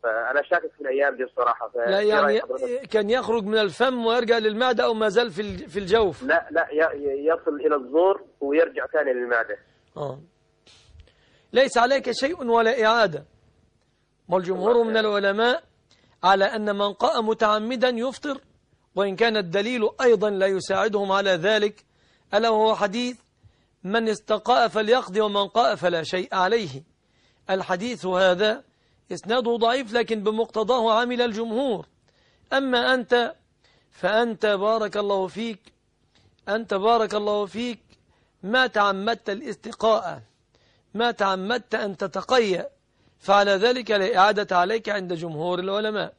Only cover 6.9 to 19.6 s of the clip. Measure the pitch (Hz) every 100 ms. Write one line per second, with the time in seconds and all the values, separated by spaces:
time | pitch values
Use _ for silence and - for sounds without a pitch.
6.9 | 143 143 139 147 165 - 147 156 147 123
7.9 | 151 185 196 - _ 139 151 165 151 131
8.9 | 156 139 123 123 117 113 101 _ _ _
9.9 | - 143 135 165 _ _ _ _ _ _
10.9 | - - _ _ _ _ 226 269 240 240
11.9 | 269 247 226 277 349 247 233 220 254 220
12.9 | 233 208 147 - _ _ _ _ _ _
13.9 | _ _ _ - 180 180 185 196 240 226
14.9 | 220 214 202 196 202 233 294 _ _ _
15.9 | _ _ _ 180 196 196 233 208 202 202
16.9 | 196 254 320 220 220 214 214 214 254 254
17.9 | 233 254 - 294 269 _ _ _ _ _
18.9 | - 196 190 233 214 180 185